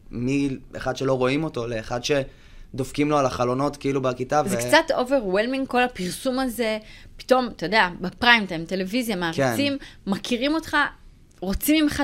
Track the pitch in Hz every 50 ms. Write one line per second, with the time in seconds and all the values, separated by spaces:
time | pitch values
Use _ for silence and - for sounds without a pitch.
0 | - - - 113 120 127 139 143 143 139 131 - - - - 90 - 127 127 -
1 | 131 131 135 127 127 127 135 147 160 156 - 123 117 120 120 110 110 - - -
2 | - - 147 139 131 131 - - - - - - - - - 127 127 - - 139
3 | 147 147 151 143 135 127 - - 123 123 127 131 143 143 - - - 139 139 139
4 | 131 127 120 127 127 123 143 151 - 202 - 117 120 123 285 320 320 - - -
5 | 254 233 285 269 214 185 185 202 226 247 269 269 269 - - 247 247 247 247 -
6 | 180 180 - - - 262 247 262 269 254 214 226 233 220 220 214 214 - - -
7 | - - - - - - 254 254 247 220 - - 170 160 208 220 190 180 175 -
8 | 180 180 - - - 240 240 226 202 185 175 160 165 - 190 190 185 185 214 254
9 | 240 226 202 180 175 165 160 - - 127 - - 285 285 277 277 - - - -
10 | - 196 196 190 - - 247 214 254 294 311 320 320 - 320 294 277 - - -
11 | - - - - - - - - 175 190 196 - - 285 302 320 302 294 - -